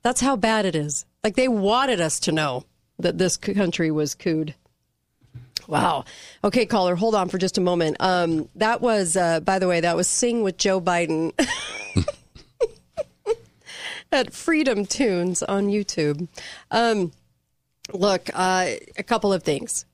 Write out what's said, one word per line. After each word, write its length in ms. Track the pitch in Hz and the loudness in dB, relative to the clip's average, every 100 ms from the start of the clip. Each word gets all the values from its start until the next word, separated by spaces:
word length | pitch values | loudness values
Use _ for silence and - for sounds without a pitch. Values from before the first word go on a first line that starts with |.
That's 180 | 240 247 | 0 0
how 160 | 254 262 | 0 2
bad 300 | 220 220 196 | 2 2 0
it 80 | 160 | -2
is. 300 | 147 - - _ | -4 -6 -10 _
Like, 140 | 214 233 | -2 0
they 120 | 262 | 0
wanted 520 | 220 196 233 269 208 | 2 2 2 2 0
us 200 | 160 - | 0 -2
to 120 | - | -2
know 320 | 160 147 127 - _ _ - | 0 0 -4 -10 _ _ -6
that 180 | 175 170 | -4 0
this 200 | 180 - | 0 0
c-, 120 | - | -2
country 360 | 196 185 170 160 | 0 0 0 -2
was 240 | 151 151 | 0 -2
cooed. 400 | - 190 156 156 - _ _ _ _ _ _ _ - - - - | -4 -2 -2 -4 -8 _ _ _ _ _ _ _ -20 -12 -12 -2
Wow. 380 | 151 - 147 - - - - | 0 2 0 -6 -18 -20 -4
Okay, 240 | 202 233 220 | 0 2 2
caller, 280 | 220 180 | 2 2
hold 200 | 175 226 | 2 2
on 160 | 214 185 | 2 0
for 80 | 190 | 0
just 180 | 185 - | -2 0
a 60 | |
moment. 340 | 180 175 160 - | 2 2 0 2
Um, 520 | 190 180 170 160 - - | 2 2 2 0 -4 -2
that 260 | 214 240 | 0 2
was, 340 | 240 214 180 190 | 2 2 2 2
uh, 240 | 175 165 | 2 2
by 180 | 156 190 | 2 2
the 80 | 185 | 2
way, 120 | 170 | 2
that 160 | 170 165 | 2 0
was 100 | 180 | 0
Sing 340 | - 247 233 | 0 0 2
with 160 | 202 180 | -2 0
Joe 200 | 202 190 | 0 2
Biden 540 | 175 175 170 160 165 - | 2 0 0 0 -2 0
<laughs> 40 | 294 932 - - - - - - _ - - _ 453 - _ - - _ 415 453 - _ - - - - - | 0 -2 -8 -12 -4 -2 -2 -6 _ -20 -20 _ -4 -4 _ -12 -12 _ -6 -6 -6 _ -20 -14 -12 -14 -2
at 220 | 285 247 | 0 0
Freedom 500 | - - 311 269 208 | -4 0 2 2 0
Tunes 580 | 196 - 262 180 175 175 | -2 0 2 2 0 -2
on 260 | - 196 202 | -2 0 0
YouTube. 600 | 208 202 - 151 147 175 - - - - | 0 -2 -2 -2 -2 -6 -10 -18 -18 -4
Um, 420 | 220 233 214 175 - _ _ _ _ _ _ - | 0 2 2 -2 -6 _ _ _ _ _ _ -14
look, 340 | 185 202 190 - | 0 2 2 -2
uh, 380 | - 185 185 180 107 - - | -2 0 2 0 -4 -10 -12
a 40 | |
couple 300 | 190 226 202 | -4 0 2
of 100 | 185 | 0
things. 440 | - 143 233 - - | 0 -2 -4 -8 -10